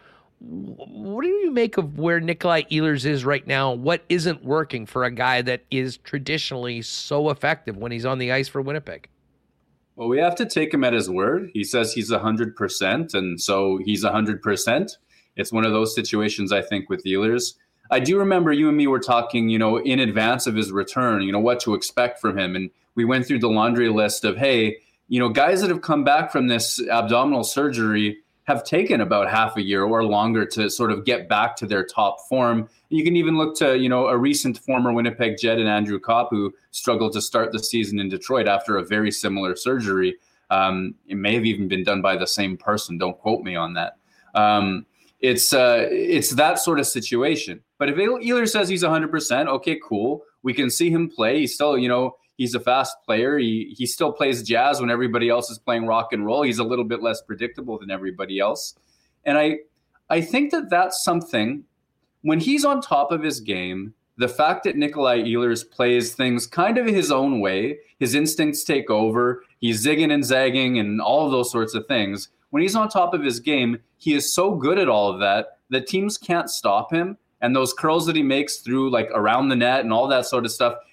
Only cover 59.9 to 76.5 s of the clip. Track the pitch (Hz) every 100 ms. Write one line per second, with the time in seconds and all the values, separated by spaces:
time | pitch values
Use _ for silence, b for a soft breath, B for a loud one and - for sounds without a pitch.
59.9 | _ - 165 165 - 294 339 190 175 185
60.9 | - - 170 165 117 107 143 - _ _
61.9 | _ _ _ 151 160 160 285 285 - -
62.9 | 143 143 165 151 131 110 92 90 92 104
63.9 | - _ - 123 - 151 185 196 147 147
64.9 | 151 131 120 113 117 120 113 - - 123
65.9 | 123 113 - 127 120 - - 190 233 233
66.9 | 196 147 135 139 123 98 95 120 147 B
67.9 | - 127 143 151 160 151 147 - 139 -
68.9 | 107 110 117 123 123 B _ 120 110 131
69.9 | 151 160 147 127 131 135 131 127 123 104
70.9 | 107 107 139 151 131 123 120 110 113 -
71.9 | 127 98 98 - _ _ 143 185 220 214
72.9 | 196 175 175 143 120 151 143 120 117 _
73.9 | _ 156 143 - - 196 180 135 190 156
74.9 | 107 101 95 101 104 107 - - 131 127
75.9 | 185 202 - - 175 -